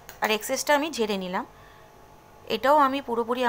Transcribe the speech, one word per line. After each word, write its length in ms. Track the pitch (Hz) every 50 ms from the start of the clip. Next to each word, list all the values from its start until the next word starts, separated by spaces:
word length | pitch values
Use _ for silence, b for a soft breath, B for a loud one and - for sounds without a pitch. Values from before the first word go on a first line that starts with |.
| - - - - -
আর 80 | 214 214
এক্সেসটা 360 | 214 214 - 262 262 - - 294 285
আমি 100 | 285 330 277
ঝেড়ে 200 | - 226 208 208 190 190
নিলাম, 200 | 180 180 202 269 - B B B B B B B B B B B B - - - - - - - - 220
এটাও 200 | 214 226 262 294 302 285
আমি 120 | 269 262 277 269 -
পুরোপুরি 320 | 233 226 233 220 247 247 254